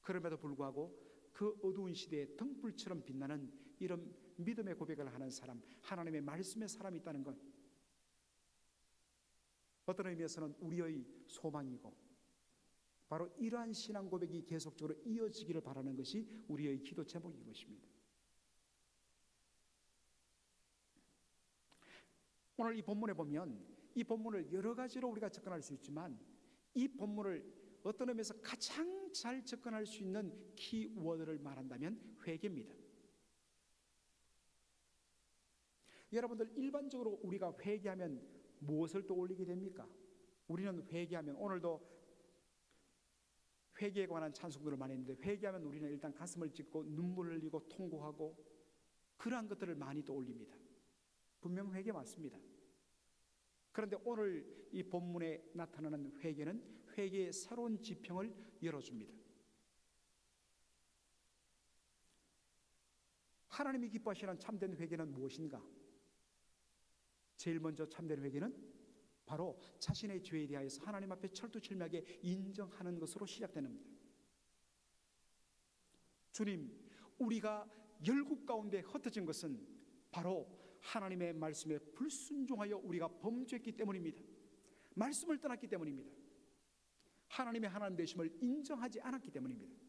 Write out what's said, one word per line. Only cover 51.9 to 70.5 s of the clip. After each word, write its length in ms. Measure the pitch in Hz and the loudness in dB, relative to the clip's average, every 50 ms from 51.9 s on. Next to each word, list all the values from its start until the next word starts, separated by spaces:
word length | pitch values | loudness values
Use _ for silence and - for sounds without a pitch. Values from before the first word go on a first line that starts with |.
| 214 | 0
맞습니다. 460 | 165 131 - - - 160 135 110 - - - - - - - - - - _ - _ _ - - _ _ _ _ _ _ _ _ _ _ _ _ | 0 -2 -6 -8 -6 -6 -6 -6 -8 -16 -16 -20 -20 -20 -20 -20 -20 -20 _ -20 _ _ -20 -20 _ _ _ _ _ _ _ _ _ _ _ _
그런데 240 | - 214 202 202 190 - | 0 2 2 0 0 0
오늘 640 | 240 240 220 214 202 180 156 143 - - - - - - | 0 2 4 2 2 2 0 -2 -6 -12 -14 -12 -4 -2
이 100 | 185 180 | -2 -2
본문에 680 | 185 - 180 175 175 175 175 170 165 156 165 - - - | 2 0 0 0 2 0 0 2 0 0 -2 -4 -8 -6
나타나는 640 | 170 170 160 - 143 151 156 151 147 143 139 135 - | -6 -6 -4 -4 -4 -2 -2 0 0 -2 -4 -6 -2
회개는 600 | - 165 156 143 147 151 190 233 - - - - - - - - | -2 0 0 2 0 0 0 -2 -4 -6 -14 -16 -16 -8 -2 0
회개의 340 | 202 196 190 196 185 175 - | 0 2 4 4 2 2 2
새로운 480 | - - - 233 233 240 233 220 208 | -2 -4 -4 -2 0 2 2 2 2
지평을 540 | - - 185 - - - 175 185 196 233 214 - - - - - - | 0 -4 -6 -6 -4 -2 0 0 0 0 -2 -8 -12 -16 -10 -2 -2
열어줍니다. 520 | 165 156 143 127 - 127 113 107 - - - - - - - - - - - - _ _ - - _ _ _ _ _ - _ _ _ _ _ _ _ _ _ - _ - _ - _ _ _ _ _ _ _ _ - _ _ _ _ _ _ _ _ _ - _ _ _ _ _ - - - _ _ _ - _ _ _ - _ _ - - _ _ _ _ _ - _ _ _ _ - - - - | 0 0 0 -4 -4 -6 -6 -6 -8 -12 -16 -18 -20 -20 -20 -20 -20 -20 -20 -20 _ _ -20 -20 _ _ _ _ _ -20 _ _ _ _ _ _ _ _ _ -20 _ -20 _ -20 _ _ _ _ _ _ _ _ -20 _ _ _ _ _ _ _ _ _ -20 _ _ _ _ _ -20 -20 -20 _ _ _ -20 _ _ _ -20 _ _ -20 -20 _ _ _ _ _ -20 _ _ _ _ -20 -20 -18 -10
하나님이 400 | - - 285 277 262 262 240 226 | 0 2 4 4 6 4 2 2
기뻐하시는 480 | 202 220 - 220 196 - 202 190 180 - | 0 2 2 2 2 2 2 -2 -2 -2
참된 360 | - - 226 196 196 190 185 | -2 -2 0 2 2 2 2
회개는 360 | 143 165 160 165 160 160 151 139 | 0 0 0 0 0 0 0 0
무엇인가? 520 | 131 131 135 - - 160 151 131 117 98 - - - - - - - - - - - - _ _ _ _ - - _ _ _ _ _ - _ - _ _ _ _ _ _ _ _ | 0 -2 -2 -2 -2 -2 -2 -4 -4 -10 -12 -16 -18 -18 -20 -20 -20 -20 -20 -20 -20 -20 _ _ _ _ -20 -20 _ _ _ _ _ -20 _ -20 _ _ _ _ _ _ _ _
제일 220 | - - 170 165 165 | -4 0 2 2 2
먼저 280 | 160 160 156 151 160 151 | 2 2 2 0 -2 -2
참된 320 | - - 170 156 156 143 139 | -2 -4 0 0 0 0 0
회개는 480 | 139 135 - 180 240 - - - - - - - - - - - - - - _ | 0 0 2 0 0 -2 -4 -10 -14 -16 -18 -20 -20 -20 -20 -20 -20 -20 -20 _
바로 340 | - 156 151 175 180 - - - - - - | -4 -2 0 0 0 0 -4 -10 -18 -8 -6
자신의 440 | - - - - - 208 196 180 180 | 2 2 2 2 2 0 0 0 -2
죄에 240 | - 160 156 151 | 0 0 0 2
대하여서 380 | 139 | 2